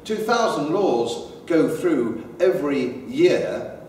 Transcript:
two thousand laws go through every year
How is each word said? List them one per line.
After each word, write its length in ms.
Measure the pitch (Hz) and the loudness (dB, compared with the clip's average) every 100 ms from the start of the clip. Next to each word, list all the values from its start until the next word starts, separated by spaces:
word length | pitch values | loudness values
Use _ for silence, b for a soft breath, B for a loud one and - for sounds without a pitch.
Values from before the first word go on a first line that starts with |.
two 120 | - 214 | -4 -4
thousand 580 | 220 233 220 156 147 | 0 0 0 0 0
laws 560 | 190 175 120 117 - - - - | 2 2 2 0 -4 -10 -16 0
go 220 | 165 139 - | 2 2 0
through 480 | 180 143 113 - - - | 0 2 0 -4 -10 2
every 640 | 180 139 143 131 123 - 110 | 2 2 0 0 -2 -6 -8
year 720 | 135 180 - - - - - | 4 4 4 0 -6 -8 -12